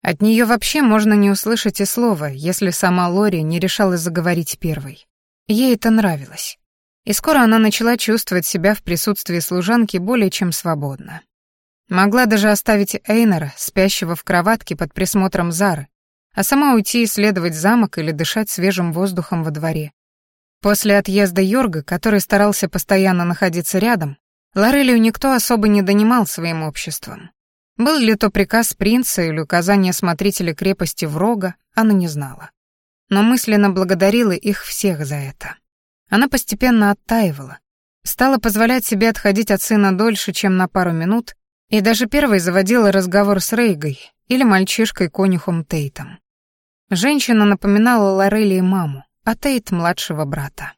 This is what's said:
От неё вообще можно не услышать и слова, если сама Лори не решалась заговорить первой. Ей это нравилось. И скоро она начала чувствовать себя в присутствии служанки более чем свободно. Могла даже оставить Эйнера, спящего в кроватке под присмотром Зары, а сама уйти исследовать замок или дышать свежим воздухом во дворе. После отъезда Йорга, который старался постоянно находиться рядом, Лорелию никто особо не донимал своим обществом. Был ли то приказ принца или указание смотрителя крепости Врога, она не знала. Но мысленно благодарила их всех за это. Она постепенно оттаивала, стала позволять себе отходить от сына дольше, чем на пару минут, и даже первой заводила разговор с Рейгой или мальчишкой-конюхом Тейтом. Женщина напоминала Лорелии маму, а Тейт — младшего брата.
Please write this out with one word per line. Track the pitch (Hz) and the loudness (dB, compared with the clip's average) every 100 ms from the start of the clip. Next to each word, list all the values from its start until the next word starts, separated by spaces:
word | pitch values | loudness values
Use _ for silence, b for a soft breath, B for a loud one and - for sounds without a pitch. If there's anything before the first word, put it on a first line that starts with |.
От | - 165 | -4 0
неё | 208 226 233 | 2 2 2
вообще | 240 - 302 | 0 -2 0
можно | 262 214 214 | 2 4 4
не | 208 202 | 4 2
услышать | 196 214 233 214 - | 0 -2 -2 -2 -2
и | |
слова, | 196 - 240 180 147 | -4 0 0 0 -4
если | 135 156 185 190 | -6 -6 -2 -2
сама | 170 185 180 180 | 0 0 2 0
Лори | 180 214 180 | 2 0 0
не | 156 170 | -2 -2
решалась | 185 - 196 175 | -2 0 0 0
заговорить | 170 170 170 175 160 - | -4 -4 -2 -2 -4 -6
первой. | 170 147 135 - _ _ _ _ - | -6 -6 -10 -18 _ _ _ _ -2
Ей | 214 262 233 | 0 2 2
это | 233 | 2
нравилось. | 220 202 156 135 - - - _ _ _ _ | 2 2 -2 -8 -14 -14 -14 _ _ _ _
И | - | -6
скоро | 202 - 302 | -4 2 4
она | 226 220 | 4 4
начала | 220 - 226 240 | 2 2 0 0
чувствовать | - 220 - 180 | 0 -2 0 -4
себя | 165 180 185 | -2 0 0
в | 208 | 0
присутствии | - 175 - 202 - 175 | -4 -4 -2 -4 -4 -6
служанки | - 180 180 240 220 185 | -2 -4 0 0 0 -2
более | 180 247 196 | -2 0 0
чем | - 180 | 0 -4
свободно. | 160 170 156 143 135 - 160 _ _ _ _ _ _ _ | -4 -4 -4 -6 -10 -16 -18 _ _ _ _ _ _ _
Могла | 185 202 233 247 | 2 4 4 4
даже | 214 214 | 4 2
оставить | 202 - 214 202 208 - | 2 2 0 0 -4 -2
Эйнера, | 220 226 175 147 - | 2 2 2 -4 -10
спящего | - - 190 - 170 170 | -6 0 0 0 -6 -6
в | |
кроватке | - 175 175 226 - | -2 0 2 -2 -4
под | 160 160 | -8 -6
присмотром | - 185 202 185 180 170 | -4 -2 0 0 0 -2
Зары, | 165 202 156 139 _ _ _ _ | 0 0 -2 -8 _ _ _ _
а | - | -6
сама | 196 277 294 | 0 2 4
уйти | 240 202 240 | 2 2 -2
исследовать | 226 - 208 185 170 | -2 0 0 0 -4
замок | 156 185 240 208 - | 0 2 2 2 -2
или | 160 | -6
дышать | 151 160 220 208 | -4 -4 -4 -4
свежим | - 180 185 170 | -2 -2 0 -2
воздухом | 160 196 185 156 170 | -2 -4 -4 -4 -4
во | 160 | -4
дворе. | 151 160 156 151 _ _ _ _ _ _ _ | -4 -4 -4 -8 _ _ _ _ _ _ _
После | 202 208 214 202 | 0 0 2 2
отъезда | 190 190 202 175 | 2 0 2 0
Йорга, | 190 233 247 156 | 0 0 0 -4
который | 143 175 226 208 | -6 -4 0 0
старался | - 202 208 202 180 | 2 2 2 2 -4
постоянно | 180 - 196 190 185 | -6 0 2 2 2
находиться | 175 175 185 165 165 190 | 0 0 -2 -2 -2 0
рядом, | 220 226 151 139 _ _ _ | 0 0 -2 -8 _ _ _
Лорелию | - 220 277 269 240 | 0 2 4 4 4
никто | 226 220 269 | 2 2 0
особо | 254 - 233 214 | 0 0 2 4
не | 208 | 2
донимал | 190 202 214 247 202 | 2 2 4 2 0
своим | - 170 165 | -4 -6 -4
обществом. | 156 147 - 147 - - - _ _ _ _ - | -6 -8 -10 -10 -12 -18 -20 _ _ _ _ -2
Был | 247 311 | 0 2
ли | 226 214 | 2 2
то | 214 | 0
приказ | - 190 220 226 | 0 0 0 0
принца | - 196 240 247 - | -2 0 2 0 -2
или | 165 156 | -2 -4
указание | 156 175 175 202 185 | -2 -2 2 2 2
смотрителя | 180 185 165 202 - 170 | 0 -4 0 -2 -2 -6
крепости | 156 190 190 165 - 156 | -4 -4 -2 -6 -6 -6
Врога, | 151 202 226 185 - _ | -2 0 0 -4 -8 _
она | - 220 | 0 2
не | 202 175 | 2 0
знала. | 147 139 120 - _ _ _ _ _ _ | -6 -10 -12 -20 _ _ _ _ _ _
Но | 196 | 0
мысленно | 220 247 - 208 202 | 2 0 0 2 2
благодарила | 185 185 185 196 233 226 | 0 -2 2 2 2 0
их | 175 - 196 | 0 -4 -6
всех | - - 202 160 147 | -8 -4 -4 -4 -6
за | 147 | -8
это. | 135 - - - _ _ _ _ _ | -10 -12 -16 -16 _ _ _ _ _
Она | 202 269 | 0 0
постепенно | 254 - 208 254 233 208 | -2 -4 -2 2 4 2
оттаивала, | 202 - 226 196 143 131 - _ _ _ _ | 0 -2 0 0 -4 -14 -20 _ _ _ _
стала | - - 262 269 | -12 0 2 2
позволять | 220 202 226 254 | 0 0 2 2
себе | - 202 226 | 0 0 0
отходить | 220 208 196 226 | 2 0 0 0
от | 196 | 0
сына | - 214 202 185 | 2 2 2 2
дольше, | 226 208 - | 0 0 -4
чем | - 202 185 | -2 0 0
на | 185 | 0
пару | 190 175 | 0 0
минут, | 165 170 226 233 - _ _ _ | -2 0 -2 -4 -18 _ _ _
и | 214 | 0
даже | 202 220 233 | 2 0 0
первой | 294 285 202 | 0 2 2
заводила | 170 185 190 240 208 | 2 0 2 2 4
разговор | 196 185 190 202 196 | 2 2 0 2 0
с | - | 0
Рейгой | 226 233 160 151 139 - _ _ | 0 0 0 -4 -8 -14 _ _
или | 254 | 2
мальчишкой-конюхом | 254 190 190 - 220 - 175 - 190 180 - 170 | 4 4 2 0 -2 -2 -4 0 0 0 -2 -6
Тейтом. | 156 160 143 - 147 - _ _ _ _ _ _ _ | -4 -6 -6 -10 -18 -18 _ _ _ _ _ _ _
Женщина | 185 240 294 - 220 208 | -2 0 0 2 4 4
напоминала | 196 202 202 233 240 196 | 2 2 2 4 2 2
Лорелии | 190 196 208 214 185 | 2 2 2 2 2
маму, | 185 190 160 135 - _ | 2 0 -2 -8 -16 _
а | - | -6
Тейт — | 226 285 254 - | -4 -2 -2 -2
младшего | 180 170 180 - 156 147 | -2 -2 -2 -6 -6 -6
брата. | 143 139 - - | -6 -10 -12 -16